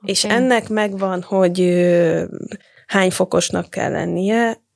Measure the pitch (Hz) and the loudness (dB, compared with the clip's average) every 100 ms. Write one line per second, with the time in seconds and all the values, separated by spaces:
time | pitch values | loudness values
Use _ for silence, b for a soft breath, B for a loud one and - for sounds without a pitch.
0 | - 190 208 220 254 233 214 214 208 196 | -2 -2 0 2 2 0 0 -2 -2 -2
1 | 190 180 175 190 180 180 180 175 175 175 | -4 -4 -2 2 2 2 2 4 4 4
2 | 165 165 170 - - - b b b 196 | 2 0 -4 -10 -14 -16 b b b 0
3 | 190 - - 165 - 180 - - - 170 | 0 0 0 0 0 -4 -6 -6 -4 -4
4 | 175 170 190 226 233 220 _ | -2 -2 0 0 0 -4 _